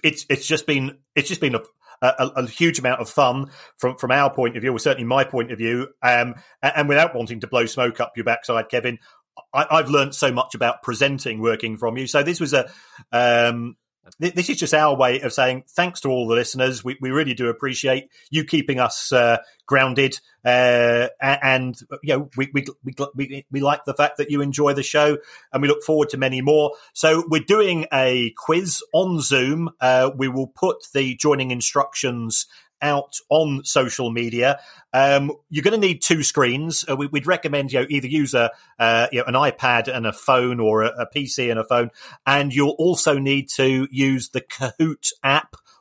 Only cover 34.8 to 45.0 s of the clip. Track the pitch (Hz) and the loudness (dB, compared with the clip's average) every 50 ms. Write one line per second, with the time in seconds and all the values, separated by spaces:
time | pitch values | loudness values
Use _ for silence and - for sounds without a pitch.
34.8 | _ _ - 135 135 139 139 139 143 147 147 - _ - 160 147 135 196 220 220 | _ _ 0 2 4 4 4 2 2 0 -6 -8 _ -10 -6 -2 0 0 2 2
35.8 | 202 190 165 139 - - 175 160 139 - - 151 131 120 123 139 156 165 151 - | 2 0 0 0 0 0 0 0 0 0 0 2 2 2 0 -2 -6 -6 -6 -6
36.8 | - - 135 131 143 139 147 143 135 160 180 165 - 151 143 143 139 131 127 127 | -4 -4 -4 -4 -4 -4 -4 -4 -2 -2 -2 -2 -2 -2 -4 -4 -2 -2 -2 -2
37.8 | 131 139 147 143 131 127 147 156 143 131 - 123 117 113 - - _ _ _ - | -2 -2 -2 -4 -4 -2 -2 -2 0 0 2 2 0 0 -2 -6 _ _ _ 0
38.8 | 117 117 113 113 120 123 - 120 - 127 120 131 147 139 - - - 127 120 117 | 2 2 4 2 2 0 0 -2 -2 0 0 0 2 0 0 0 0 2 2 2
39.8 | 110 135 127 123 113 107 - - - - 131 127 123 123 123 120 113 107 107 110 | 0 -2 -4 -4 -4 -6 -6 -4 0 0 2 2 2 0 -2 0 0 2 2 2
40.8 | 110 117 117 120 117 - - 147 139 120 - - 123 120 113 113 110 - 123 120 | 0 0 -2 -4 -8 -8 -6 -8 -6 -6 -4 -4 -2 -2 -2 -2 -2 0 0 0
41.8 | 120 117 - - - - - - - 135 139 143 143 143 123 139 143 143 - - | 0 -2 -6 -14 -20 -20 -20 -6 0 2 2 2 2 0 0 0 2 2 2 2
42.8 | 156 180 175 - - 160 143 139 135 139 139 139 135 - - - 135 131 131 131 | 0 0 0 2 2 2 2 2 2 0 0 0 -2 -2 -2 0 2 2 2 0
43.8 | 135 - 127 131 135 135 135 127 117 - - 127 - - - - 135 123 - - | -2 -4 -2 0 0 0 0 -2 -4 -6 -8 -8 -8 -10 -8 -8 -6 -6 -2 -2
44.8 | 160 160 147 - | -2 -2 -2 -2